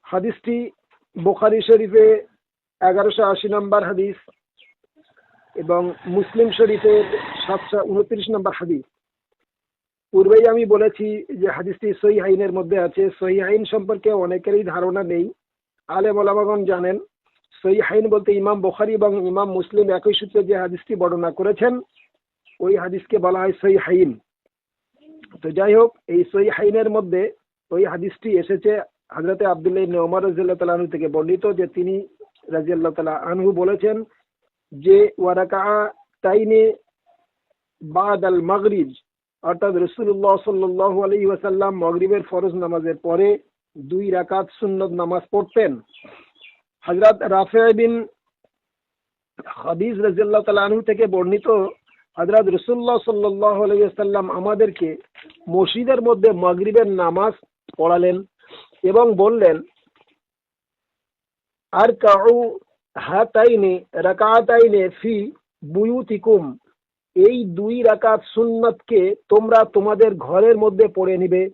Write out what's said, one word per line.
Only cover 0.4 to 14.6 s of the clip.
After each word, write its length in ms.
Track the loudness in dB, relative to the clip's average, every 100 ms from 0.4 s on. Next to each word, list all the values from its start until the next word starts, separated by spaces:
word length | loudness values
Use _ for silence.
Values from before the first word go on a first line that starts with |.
| -6 -6 -8 _ _ _ _ -4
বুখারী 380 | -4 0 0 0
শরীফে 640 | 4 4 6 4 6 4 -2 _ _ _ _ _
এগারোশো 420 | 0 2 0 0
আশি 260 | -2 -2 -4
নম্বর 340 | -6 0 -2
হাদিস 320 | 0 -4 -4 -8 _ _ _ _ _ _ _ _ _ _ _ _ _ -12
এবং 360 | -4 -2 -2 -8 -4
মুসলিম 420 | -4 -2 0 0
শরীফের 540 | 2 0 2 4 4 2 -6 -10 -12 -6
সাতশো 360 | -6 -4 -4
উনত্রিশ 420 | -2 -2 -2 -4 -4
নম্বর 220 | -4 -4 -6
হাদিস। 260 | -6 -6 -8 _ _ _ _ _ _ _ _ _ _ _ _
পূর্বেই 380 | 2 6 6 6
আমি 160 | 2 2
বলেছি 600 | 2 2 -2 -8 -8 -10 -4
যে 100 | -4
হাদিসটি 460 | -4 -10 -6 -6
সহিহাইনের 580 | 0 2 2 2 0 0
মধ্যে 280 | -4 -2 -2
আছে। 300 | -2 -2 -2 -2
সহিহাইন 460 | -2 -2 0 -2 0
সম্পর্কে 460 | -6 -4 -2 0
অনেকেরই 520 | 0 -2 -4 -2 -2